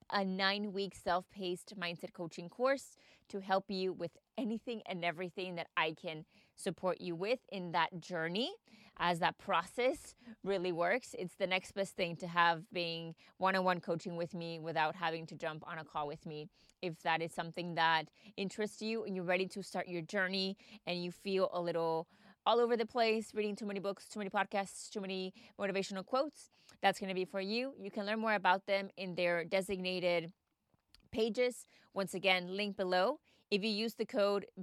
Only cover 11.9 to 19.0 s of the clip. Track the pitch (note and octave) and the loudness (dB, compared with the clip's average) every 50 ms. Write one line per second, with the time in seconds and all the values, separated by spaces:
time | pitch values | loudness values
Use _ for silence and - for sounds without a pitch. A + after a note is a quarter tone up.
11.9 | - - F#3 E3+ E3+ D#3 - E3+ E3+ F3 E3+ E3+ E3+ D#3+ F3+ - - F3+ E3+ E3 | -2 -2 -2 -2 -2 -4 -8 0 4 6 6 6 6 2 -2 -6 -4 -4 -2 -2
12.9 | E3 E3 E3 E3 D#3+ - - - - - F#3 F#3+ F#3+ F#3+ F#3 F#3 F3+ F3 - - | -4 -6 -8 -10 -12 -14 -18 -20 -4 0 2 4 4 4 4 4 2 2 0 -2
13.9 | F3 E3 - F3+ E3+ E3+ F3 E3 - F3 E3 E3 E3 D#3+ D#3 E3 D#3 D#3+ D#3 D#3 | -2 -2 -4 -4 -4 -4 -4 -4 -4 -6 -6 -6 -6 -6 -6 -2 2 2 2 2
14.9 | E3+ F#3 F3 E3 D#3+ E3 D#3+ D3+ E3+ C#3+ E3+ D#3+ D#3+ D#3 - - F3 D#3+ D#3+ - | 2 0 -2 -2 -2 -4 -6 -10 -8 -6 -6 -6 -6 -6 -10 -10 -10 -10 -10 -8
15.9 | - D#3+ D3+ D3 C#3+ D3 - E3+ D#3 D3+ D3+ F#3 _ _ _ _ _ _ - F3+ | -6 -4 -4 -4 -6 -8 -10 -10 -10 -10 -10 -12 _ _ _ _ _ _ -6 -6
16.9 | D#3+ - - F3 D#3+ D#3+ E3 E3 - - E3+ E3 E3 F#3 F3 F3 E3+ D#3+ E3 E3 | -6 -2 0 2 2 2 0 -2 -4 -6 -6 -6 -6 -6 -6 -2 2 4 4 6
17.9 | D#3+ D#3+ D#3 - _ _ - G#3 - - G3 F#3 - - G#3+ G#3 - - G#3+ A3 | 4 4 2 -2 _ _ -20 -12 -8 -6 -6 -4 -4 -4 -4 -4 -4 -4 -4 -2
18.9 | A3 A3+ | -2 -2